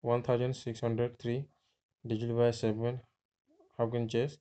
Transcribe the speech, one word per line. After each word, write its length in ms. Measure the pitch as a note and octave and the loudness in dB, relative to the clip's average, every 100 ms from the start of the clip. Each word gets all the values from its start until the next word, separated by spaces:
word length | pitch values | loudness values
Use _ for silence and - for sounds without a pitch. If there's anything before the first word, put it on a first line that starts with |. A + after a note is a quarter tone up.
one 200 | A#2 A#2+ | 2 0
thousand 320 | A#2+ B2 B2 | 2 2 2
six 260 | C3 - A2+ | -2 -6 -4
hundred 380 | A#2+ A2+ A#2+ A#2+ | -2 0 -2 -2
three 280 | A#2+ A#2+ C#3+ _ _ _ _ _ A#2 | -2 -2 -4 _ _ _ _ _ -4
divisible 320 | A2 A#2 A#2 | -2 0 4
by 120 | A#2+ | 4
seven, 500 | A2+ A2+ G#2+ A#2 B2 - _ _ _ _ _ - - | 4 0 0 -2 -4 -10 _ _ _ _ _ -20 -4
how 80 | A#2 | -2
can 200 | A#2+ A#2 | 0 0
change? 280 | A#2 C3+ - | 0 0 -4